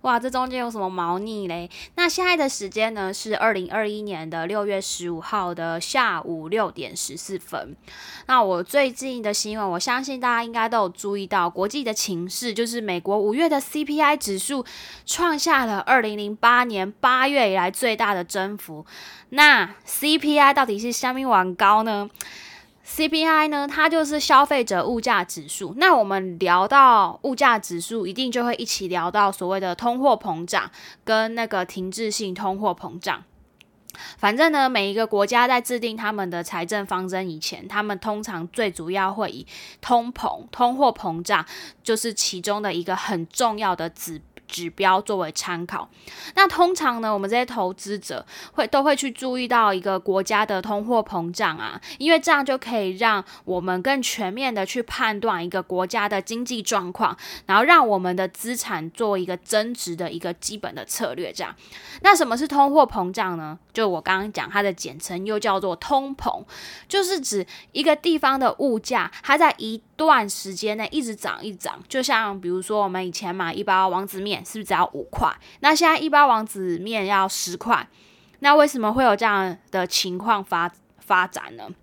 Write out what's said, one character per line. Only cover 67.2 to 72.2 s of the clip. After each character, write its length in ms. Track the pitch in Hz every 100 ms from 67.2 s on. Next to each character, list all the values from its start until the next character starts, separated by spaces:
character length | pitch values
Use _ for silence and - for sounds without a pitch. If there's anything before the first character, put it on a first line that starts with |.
指 240 | 262 202 180 - -
一 100 | 254
个 140 | 269 202
地 200 | - 311
方 220 | 269 269
的 160 | 262 -
物 200 | 277 220
价， 320 | - 240 175 -
它 140 | - 294
在 160 | 320 -
一 240 | 220 220 _ -
段 320 | 311 277 202
时 240 | - 196
间 220 | 180 214 214
内 100 | 214
一 100 | 311
直 140 | 240 214
涨 280 | 180 -
一 60 | 214
直 60 | 185
涨。 260 | - - -
就 120 | 269
像 400 | 262 233